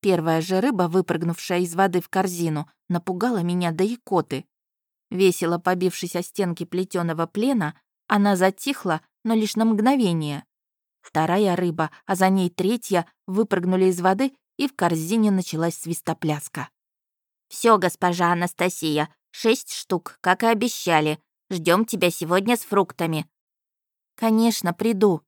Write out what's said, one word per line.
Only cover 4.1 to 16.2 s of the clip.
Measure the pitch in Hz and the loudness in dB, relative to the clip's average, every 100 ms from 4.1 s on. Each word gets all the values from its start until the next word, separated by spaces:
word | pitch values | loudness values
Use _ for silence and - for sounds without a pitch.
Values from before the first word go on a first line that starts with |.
| 180 - 135 - _ _ _ _ _ _ | -2 0 -8 -10 _ _ _ _ _ _
Весело | 180 190 175 170 170 | 2 2 4 -2 0
побившись | 180 180 180 - 180 180 | 0 0 -2 -2 -6 -6
о | |
стенки | 180 - 185 170 | -8 -4 -4 -4
плетеного | 175 180 190 185 170 160 165 | -6 -6 -4 -4 -4 -2 -4
плена, | 202 247 254 151 - _ _ _ | -2 0 0 -2 -8 _ _ _
она | 208 202 190 | 2 2 4
затихла, | 185 190 - 277 185 160 _ _ | 2 2 -6 -4 -4 -4 _ _
но | 220 | -2
лишь | 226 214 214 | 0 0 0
на | 226 | 2
мгновение. | 214 220 269 208 165 151 147 - _ _ _ _ _ | 4 2 2 2 0 -2 -8 -12 _ _ _ _ _
Вторая | - 156 160 180 202 175 | -6 -2 0 2 2 2
рыба, | 180 165 156 - - | -2 -2 -6 -6 -6
а | 185 | 0
за | 190 | 2
ней | 190 180 | 2 0
третья, | - 185 233 - 180 165 _ - | 0 -2 -2 0 -2 -2 _ -6
выпрыгнули | 185 220 185 175 185 185 | -2 0 2 2 4 2
из | 180 | 2
воды, | 180 190 269 _ _ - | 0 2 -2 _ _ -6
и | 269 | -6
в | - | -2
корзине | 175 165 160 226 214 | -2 0 -2 2 2
началась | 196 175 156 170 - | 2 -2 -2 -2 -4
свистопляска. | 165 170 - 160 | -8 -6 -6 -4